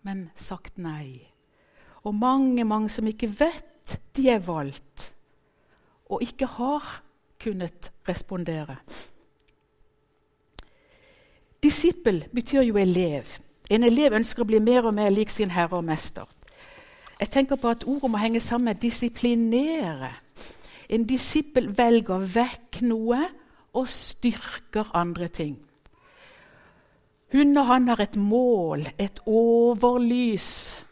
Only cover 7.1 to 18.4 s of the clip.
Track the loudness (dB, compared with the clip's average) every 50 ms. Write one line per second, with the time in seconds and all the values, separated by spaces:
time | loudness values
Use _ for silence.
7.1 | _ _ _ _ _ _ -8 -8 -6 -6 -8 -10 -10 -14 -18 -18 -18 -10 _ -6
8.1 | -6 -6 -8 -8 -8 -8 -6 -6 -6 -8 -8 -12 -14 -18 _ -16 -16 -16 -16 -18
9.1 | -20 _ _ _ _ _ _ _ _ _ _ _ _ _ _ _ _ _ _ _
10.1 | _ _ _ _ _ _ _ _ _ -20 -20 _ _ _ _ _ _ _ _ _
11.1 | _ _ _ _ _ _ _ _ _ _ 2 2 2 4 2 2 0 2 0 0
12.1 | 0 0 -4 -4 -6 -6 -4 2 2 4 4 4 4 2 2 4 2 2 0 0
13.1 | -2 -6 -8 -12 -18 -18 -20 _ _ _ _ 0 2 4 6 6 6 6 4 4
14.1 | 4 2 0 -2 -2 -2 0 2 4 4 6 6 4 4 4 2 0 2 2 2
15.1 | 2 2 0 -2 0 -2 -2 0 0 0 0 0 -2 -4 -2 -2 -4 -2 -4 -6
16.1 | -8 -12 -16 _ _ _ -20 -20 _ -20 -20 -20 -20 -20 -20 -20 -20 -20 -20 -20
17.1 | -8 -8 -8 0 2 0 2 2 -2 -2 0 -2 -2 -2 -2 -4 -4 -2 -2 -2
18.1 | -2 0 0 0 0 0